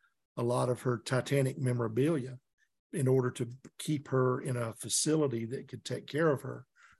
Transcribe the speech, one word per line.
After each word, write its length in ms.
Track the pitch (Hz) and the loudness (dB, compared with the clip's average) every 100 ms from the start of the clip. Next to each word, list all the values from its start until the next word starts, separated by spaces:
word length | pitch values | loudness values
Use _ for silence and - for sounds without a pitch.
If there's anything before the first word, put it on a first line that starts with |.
| _ _ _ - | _ _ _ -4
a 60 | |
lot 260 | 120 123 127 | 0 2 2
of 140 | 120 | 0
her 160 | 127 120 | 0 -2
Titanic 600 | - 127 - 139 131 135 | 0 0 2 2 2 0
memorabilia 800 | 127 123 113 110 143 160 123 127 _ _ _ _ - | 0 0 0 2 2 2 -4 -12 _ _ _ _ -10
in 160 | 180 131 | 0 4
order 220 | 131 123 | 4 2
to 180 | - 117 127 - - | -2 -6 -6 -18 -10
keep 300 | - 151 - | -2 -2 0
her 320 | 131 127 123 | 2 2 2
in 160 | - 123 | -2 -4
a 180 | 113 | -4
facility 720 | - 117 - 156 156 143 117 113 | -8 -4 0 2 2 2 0 -4
that 220 | 135 - | -8 -10
could 160 | 120 | -12
take 220 | - 120 - | -6 -8 -4
care 220 | 143 165 | 0 2
of 120 | 131 | 2
her, 240 | 127 123 - _ - | -2 -10 -14 _ -20